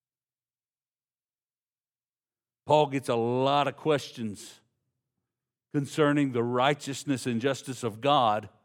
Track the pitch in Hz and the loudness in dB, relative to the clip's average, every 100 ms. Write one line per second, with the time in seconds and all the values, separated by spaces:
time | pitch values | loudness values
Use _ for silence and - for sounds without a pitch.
0 | _ _ _ _ _ _ _ _ _ _ | _ _ _ _ _ _ _ _ _ _
1 | _ _ _ _ _ _ _ _ _ _ | _ _ _ _ _ _ _ _ _ _
2 | _ _ _ _ _ _ - 147 151 135 | _ _ _ _ _ _ 2 4 4 0
3 | 127 120 117 123 131 143 135 127 156 143 | -2 0 0 0 2 2 0 -2 0 0
4 | - - 110 98 - - _ _ _ _ | -2 -10 -10 -10 -16 -20 _ _ _ _
5 | _ _ _ _ _ _ _ 147 139 - | _ _ _ _ _ _ _ -6 -4 2
6 | 147 147 143 120 120 123 131 147 - 131 | 2 4 2 0 -2 2 2 0 -4 -10
7 | - 127 127 113 131 131 - 123 120 107 | -4 -4 -2 -2 -2 -4 -8 -8 -8 -4
8 | 135 147 117 107 107 _ | 2 4 4 0 -4 _